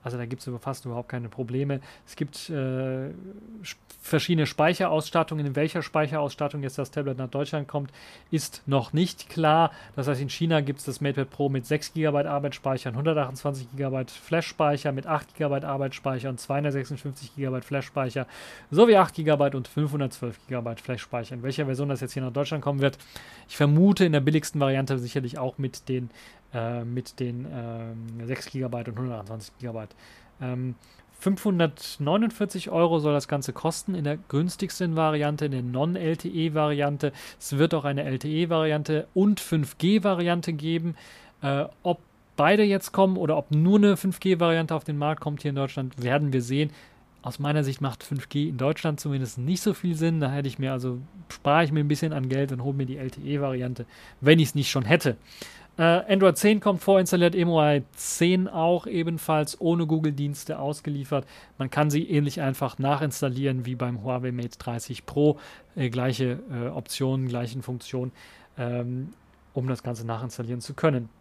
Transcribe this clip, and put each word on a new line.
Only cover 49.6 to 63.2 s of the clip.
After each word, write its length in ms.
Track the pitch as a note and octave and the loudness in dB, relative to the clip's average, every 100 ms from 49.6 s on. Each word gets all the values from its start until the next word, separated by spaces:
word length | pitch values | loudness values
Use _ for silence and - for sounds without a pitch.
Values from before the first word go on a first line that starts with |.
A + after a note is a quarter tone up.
so 120 | A3 | 0
viel 220 | F#3 F3+ D#3+ | 0 -2 0
Sinn. 240 | E3 E3 | 2 2
Da 100 | C#3 | 0
hätte 200 | C#3+ C#3 | 0 -2
ich 100 | B2 | -2
mir 140 | C3 | -2
also, 260 | C3 B2+ B2 C#3+ - - | -2 -4 -6 -10 -18 -18
spare 340 | - C#3+ D3+ | -4 4 6
ich 80 | D#3+ | 6
mir 80 | D3+ | 2
ein 80 | D3 | 2
bisschen 240 | D3 D#3+ | 0 0
an 160 | D3+ C3 | -2 -2
Geld 240 | C3 C#3 | 0 -2
und 140 | B2+ C3 | -2 -4
hole 100 | C#3 | -2
mir 100 | C3 | -4
die 120 | C3 | -6
L-T-E-Variante, 880 | C3 C3+ C#3 C#3+ C#3 C3 B2 B2 A#2 - - - | -8 -8 -4 -2 -2 -2 -4 -6 -12 -16 -20 0
wenn 200 | C3+ E3 | 8 8
ich's 160 | D3 C#3+ | 8 2
nicht 140 | C3+ | 0
schon 140 | C3+ | -2
hätte. 320 | A2 E3 C#3+ A2+ - - - - - - | 2 4 4 -2 -8 -20 -18 -18 -16 2
Äh, 80 | |
Android 540 | E3 F3 - G3 F#3+ - | 4 4 4 6 6 6
zehn 220 | G#3 G#3+ | 4 4
kommt 220 | G#3 F#3 | 2 2
vorinstalliert, 520 | - G3 F#3 F3+ F3 | 6 6 6 4 4
M 160 | F3+ E3+ | 4 4
O 100 | E3 | 6
I 220 | D3+ D3 C#3 | 6 4 0
zehn 540 | - - - E3+ F#3 F#3 | -10 -8 2 4 4 2
auch 380 | E3+ E3 F3 - | 2 2 2 0
ebenfalls 760 | F3+ E3 E3 - D#3 D3 - | -4 -2 -4 0 0 0 0
ohne 280 | E3 E3+ D#3+ | 2 2 2
Google-Dienste 720 | D#3+ D#3 C#3+ C#3+ C#3+ - D#3 | 2 2 0 -4 -6 -8 -6
ausgeliefert. 640 | C#3 D3+ - C#3+ C3+ C#3+ - - - - | -4 -4 -6 -6 -2 -2 -2 -18 -20 -8
Man 140 | C3+ | -4
kann 180 | - D3+ | 2 4
sie 180 | D3 - | 2 2
ähnlich 320 | D3 C#3+ - | 2 2 0
einfach 360 | C#3 C3 C3+ - | -2 0 -4 0
nachinstallieren 880 | C3+ C#3+ D3+ - | 0 2 0 0